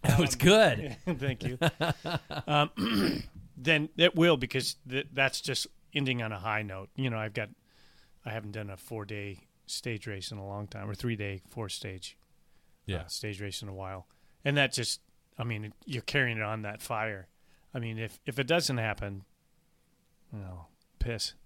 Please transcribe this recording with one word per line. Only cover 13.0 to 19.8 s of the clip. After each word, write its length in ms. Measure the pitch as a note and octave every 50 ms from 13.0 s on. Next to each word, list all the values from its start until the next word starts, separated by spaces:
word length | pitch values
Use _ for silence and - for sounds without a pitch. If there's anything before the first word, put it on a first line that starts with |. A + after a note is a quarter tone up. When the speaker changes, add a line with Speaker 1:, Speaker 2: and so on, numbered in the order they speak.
| D#2
Speaker 2:
uh, 40 |
stage 340 | - - - - A2 G2+ F#2
race 220 | G#2 G2+ F#2+ - -
in 60 | G#2
a 60 | G2
while. 340 | F#2+ F#2+ F#2+ F#2+ F#2 F2+ _ _ _ _ - _ _ _
And 120 | C#3+ C#3+
that 160 | D3 C#3 C3 -
just, 280 | - A#2+ - - - _ _ _ _ _ _ _ -
I 60 | A#2+
mean, 220 | A#2+ A2+ G#2 G#2+
it, 60 | G#2+ - _ -
you're 160 | - C#3 A#2+ -
carrying 360 | - - D3 C3 A#2+ A2+ A2
it 40 | G#2+
on, 200 | G#2 A2 A2 G#2+
that 200 | G#2 G#2 A2 -
fire. 460 | - B2 G#2+ A2 A2 G#2 F#2+ F#2 _ _ _ _ _ - _ _ _ -
I 60 | C3
mean, 180 | A#2 A2+ A2 A2
if, 200 | A2+ G#2+ - - _
if 120 | - B2 C3+
it 60 | C3+ B2
doesn't 300 | E3 F3 E3 - C3+ A#2+
happen, 440 | A2+ A2 G2+ - G#2 G2+ G2 F#2+ F#2+ _ _ _ _ _ _ _ _ _ _ _